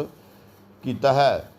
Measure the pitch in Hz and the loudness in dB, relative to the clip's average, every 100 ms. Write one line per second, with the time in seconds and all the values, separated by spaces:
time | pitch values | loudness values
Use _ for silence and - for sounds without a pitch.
0 | 151 - - - - - - - 127 110 | -8 -12 -20 -20 -20 -20 -20 -14 -10 -2
1 | 139 135 139 90 - | 0 2 2 0 -6